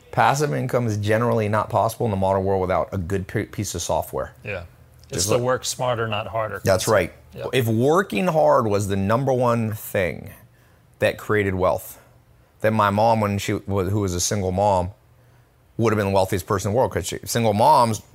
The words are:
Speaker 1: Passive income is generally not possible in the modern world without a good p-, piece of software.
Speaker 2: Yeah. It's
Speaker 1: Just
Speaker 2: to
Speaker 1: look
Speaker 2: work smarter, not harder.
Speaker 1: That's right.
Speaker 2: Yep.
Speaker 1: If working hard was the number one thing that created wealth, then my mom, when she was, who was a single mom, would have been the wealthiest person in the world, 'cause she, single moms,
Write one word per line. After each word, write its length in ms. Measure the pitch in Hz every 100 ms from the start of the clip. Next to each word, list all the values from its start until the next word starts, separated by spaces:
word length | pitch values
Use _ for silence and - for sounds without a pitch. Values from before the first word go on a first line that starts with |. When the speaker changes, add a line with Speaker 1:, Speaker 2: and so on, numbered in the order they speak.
| -
Speaker 1:
Passive 420 | - 110 139 147
income 340 | 139 127 131 120
is 100 | 104
generally 500 | 104 107 120 117 104
not 220 | 107 -
possible 360 | 107 107 - 113
in 60 |
the 60 | 95
modern 260 | 95 98
world 160 | 95 98
without 280 | 90 90 -
a 60 | 98
good 300 | 85 98 90
p-, 160 | 113 -
piece 300 | - 101 87
of 60 |
software. 520 | - 80 - 69 67 -
Speaker 2:
Yeah. 200 | 117 95 82 - - -
It's 160 | - -
Speaker 1:
Just 80 | 95
Speaker 2:
to 80 | 120
Speaker 1:
look 60 |
Speaker 2:
work 240 | 123 127 -
smarter, 400 | - 127 117 113
not 200 | 104 95
harder. 340 | 113 110 98 -
Speaker 1:
That's 200 | 92 -
right. 260 | 104 87 - -
Speaker 2:
Yep. 160 | - -
Speaker 1:
If 140 | 127 113
working 600 | 113 135 170 196 208 185
hard 400 | 160 151 139 110
was 220 | 101 101
the 80 | 98
number 340 | 98 113 135
one 400 | 123 123 117 107
thing 600 | 107 - 101 87 50 50 - - _ _ _ _ -
that 180 | 107 -
created 380 | - 107 98 92
wealth, 420 | 92 - - - - _ _ _ _ _
then 140 | 110
my 160 | 110 101
mom, 320 | 101 113 113
when 160 | 104 101
she 160 | -
was, 360 | 104 - 98 92
who 120 | 104
was 120 | 98
a 60 | 87
single 320 | - 107 92
mom, 400 | 92 104 92 90 - _ _ _ _ _ _ _ -
would 160 | 113
have 40 | 107
been 100 | 98
the 60 |
wealthiest 320 | 98 95 98 -
person 240 | 127 107
in 40 |
the 40 | 113
world, 140 | 110
'cause 160 | - 85
she, 120 | -
single 300 | - 117 113
moms, 480 | 101 131 147 117 107 -